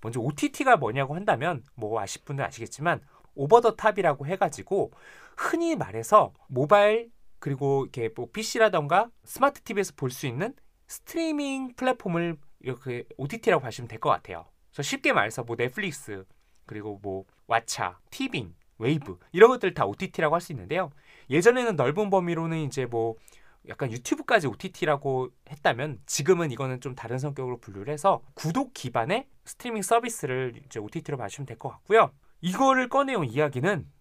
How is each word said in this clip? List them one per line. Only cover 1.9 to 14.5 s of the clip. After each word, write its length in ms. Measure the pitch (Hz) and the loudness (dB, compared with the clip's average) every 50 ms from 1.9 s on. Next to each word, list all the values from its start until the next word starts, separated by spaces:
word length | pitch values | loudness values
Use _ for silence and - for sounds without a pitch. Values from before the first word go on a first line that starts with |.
| 110 113 | -2 -4
아실 220 | 101 95 - - _ | -4 -6 -10 -14 _
분은 180 | - 143 139 139 | -10 -6 -4 -4
아시겠지만 580 | 92 - - 113 - - - 139 175 165 117 - _ _ - _ - _ | -6 -6 -10 -12 -12 -10 -4 -2 -2 -2 -2 -4 _ _ -20 _ -20 _
오버 280 | - 139 143 196 240 | -6 2 8 8 8
더 140 | 233 233 - | 8 6 0
탑이라고 500 | - - 220 208 208 185 170 143 135 139 143 | 2 0 0 2 4 2 2 2 2 -2 -6
해가지고 640 | 180 190 202 170 - - 95 - 190 196 151 - - - - - - - - - - - | -2 0 0 -2 -2 -6 -8 -2 0 0 0 -2 -4 -16 -20 -20 -20 -20 -20 -20 -12 -6
흔히 380 | - - - 330 339 339 320 | -4 -2 0 0 2 0 0
말해서 580 | 233 143 107 - 110 113 - - 214 165 101 - _ _ - | -2 -4 -6 -6 -8 -2 6 6 6 6 6 -2 _ _ -6
모바일 640 | 131 123 131 147 208 208 202 208 214 233 233 233 - - - - - - | -2 -2 2 4 6 6 6 6 4 2 -2 -6 -18 -20 -20 -20 -20 -10
그리고 440 | - 147 139 135 143 139 139 139 135 | -6 -6 -6 -2 0 0 0 0 0
이렇게 240 | - - - 117 113 - | -2 -6 -6 -6 -6 -6
뭐 140 | - 123 113 | -8 -12 -10
피씨라던가 760 | _ 202 220 220 - 247 220 214 190 175 147 143 170 185 220 240 - _ _ | _ -8 -6 -4 2 4 4 4 4 2 0 2 2 2 2 2 -4 _ _
스마트 380 | - - - 247 277 277 - | -16 -4 2 2 2 2 0
티비에서 320 | _ - 226 196 196 190 - | _ -6 -2 -2 -2 -4 -4
볼 160 | - - 131 | -6 -6 -6
수 160 | 127 - - 139 | -6 -6 -6 -6
있는 260 | 117 127 175 233 285 _ - - _ _ _ _ | -4 -4 -4 -6 -6 _ -20 -20 _ _ _ _
스트리밍 840 | - - _ - - 330 330 320 311 294 285 277 269 269 262 254 240 | -18 -18 _ -10 -6 -4 -2 -2 -2 -2 -2 -4 -4 -6 -8 -10 -8
플랫폼을 640 | - 262 254 254 247 - 208 170 170 170 175 165 156 - - - _ | -2 0 0 0 0 -2 -2 -2 0 0 -2 -4 -6 -10 -20 -20 _
이렇게 440 | - 127 127 127 - 131 120 120 - - - - | -8 -8 -8 -8 -6 -8 -8 -8 -8 -12 -10 -8
오티티라고 480 | 131 139 - 226 - 233 190 156 127 | -8 -6 -6 -2 2 2 2 4 2
하시면 220 | 120 110 - 123 113 | -2 -10 -10 -12 -12
될 120 | 117 113 | -10 -4
것 100 | - 156 | 0 0
같아요. 360 | 117 - - - 92 82 82 - | 0 0 0 -8 -12 -12 -12 -16